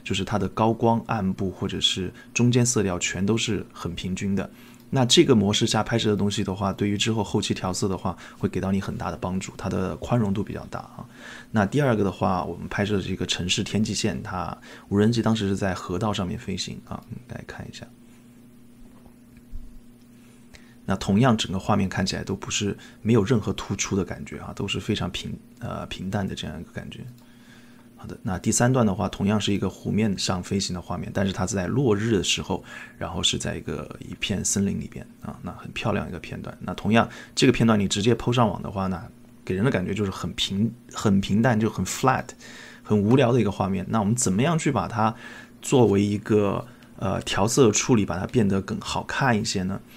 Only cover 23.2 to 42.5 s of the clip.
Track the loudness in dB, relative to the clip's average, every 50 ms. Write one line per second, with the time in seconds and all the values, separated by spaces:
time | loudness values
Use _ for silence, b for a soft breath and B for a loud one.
23.2 | 6 4 2 2 2 0 -4 -4 -6 -6 -6 -4 -4 -2 0 0 0 -2 -6 -10
24.2 | -12 -12 -12 -12 -10 -10 -10 -8 -6 -4 -4 -4 -2 -2 -2 -2 -2 -4 -6 -6
25.2 | -8 -8 -10 -10 -12 -16 -16 -12 -10 -8 -8 -8 -8 -10 -10 -8 -6 -4 -2 -2
26.2 | -2 -2 -4 -6 -8 -8 -10 -10 -12 -14 -14 -14 -12 -12 -12 -14 -14 -16 -18 -20
27.2 | B B B B B B B B B B B B B B B -18 -14 -14 -12 -8
28.2 | -6 -4 -4 -2 0 0 2 4 4 4 6 4 4 4 2 2 -2 -2 -2 0
29.2 | 0 2 2 2 2 0 0 0 0 -2 -4 -6 -6 -2 0 0 0 0 0 -2
30.2 | -2 -2 -2 -2 -2 -2 -2 -2 -2 -2 -4 -8 -8 -8 -8 -8 -8 -6 -2 -2
31.2 | -2 0 0 -2 -2 -2 -2 -2 -2 0 0 2 4 4 4 2 2 2 2 2
32.2 | 2 2 0 -2 -2 -2 -4 -4 -6 B B B B B B B -8 -6 -4 -2
33.2 | 0 0 0 -2 -2 -4 -6 -6 -6 -6 -6 -6 -8 -10 -12 -14 -14 -14 -10 -6
34.2 | -4 -4 -2 -2 -2 0 0 2 2 0 0 -2 -6 -8 -10 -14 -14 -16 -16 -16
35.2 | -14 -14 -12 -12 -12 -12 -12 -12 -14 -12 -8 -6 -2 -2 -2 -2 -2 -6 -8 -12
36.2 | -12 -12 -12 -12 -12 -12 -12 -10 -10 -8 -8 -4 0 4 4 4 4 2 B B
37.2 | B B B 4 6 6 6 6 6 4 4 4 2 2 0 2 2 4 2 2
38.2 | 2 0 2 2 2 2 0 -2 -6 -6 -6 -4 -4 -4 -4 -6 -8 -12 -18 -20
39.2 | -20 -20 -20 -12 -6 -4 -2 0 2 2 2 0 0 -2 -2 -2 -2 -2 -2 -4
40.2 | -6 -6 -6 -4 -4 -2 0 0 0 0 -2 -6 -14 -16 -8 -2 2 4 4 4
41.2 | 4 2 2 4 4 4 4 4 2 2 0 -2 -4 -4 -2 0 2 2 2 2
42.2 | -2 -6 -12 B B B